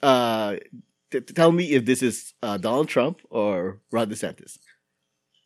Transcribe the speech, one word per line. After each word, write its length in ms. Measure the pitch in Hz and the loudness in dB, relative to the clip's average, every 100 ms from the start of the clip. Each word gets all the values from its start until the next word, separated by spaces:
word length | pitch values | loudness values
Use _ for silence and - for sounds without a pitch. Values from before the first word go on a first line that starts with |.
Uh, 520 | 139 127 120 113 104 98 - - - _ _ | 2 4 2 -2 -4 -6 -12 -20 -20 _ _
t-, 100 | 135 | -10
t-, 120 | - | -6
tell 180 | - 165 | 2 4
me 200 | 170 175 | 4 2
if 140 | 139 117 | 2 2
this 160 | 127 | 0
is, 300 | 127 107 - - | 0 -4 -10 -10
uh, 140 | 113 101 | -6 -4
Donald 300 | 110 127 156 | -2 0 0
Trump 320 | 139 131 185 _ | 0 0 -2 _
or 500 | 117 104 92 92 101 _ | -4 -2 -2 -4 -10 _
Ron 180 | 113 110 | -4 -4
DeSantis. 480 | - 92 - - - _ _ _ _ _ _ _ _ | -4 -10 -10 -20 -20 _ _ _ _ _ _ _ _